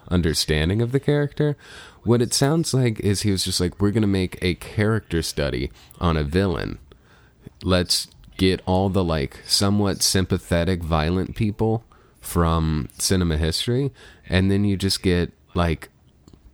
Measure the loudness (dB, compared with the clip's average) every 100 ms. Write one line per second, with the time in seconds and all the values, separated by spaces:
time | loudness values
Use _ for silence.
0 | -2 0 2 0 0 0 2 0 0 -2
1 | 0 0 0 -2 -2 -2 -12 -20 -20 -8
2 | 2 2 2 0 2 2 0 0 0 0
3 | -2 0 0 0 -2 -2 -2 0 0 2
4 | 2 2 0 -2 -2 -2 -4 -2 0 0
5 | -2 -4 -2 -2 -2 -2 -6 -10 -20 -4
6 | 0 0 0 0 0 -2 -6 -8 -16 -20
7 | _ -20 -20 _ -20 -8 0 0 2 -2
8 | -4 -16 -14 0 0 0 0 0 2 0
9 | 0 0 -4 -8 -4 0 2 2 0 0
10 | 0 0 0 -2 0 0 0 -2 0 0
11 | 0 0 -2 -4 -4 -2 -2 -2 -6 -20
12 | _ _ -6 0 2 2 2 0 -4 -4
13 | 0 2 2 0 0 -2 -2 -2 -2 -6
14 | -20 -20 -2 0 2 2 0 0 -2 0
15 | 0 0 0 -6 _ -2 0 -2 -8 _
16 | _ _ -20 -20 -20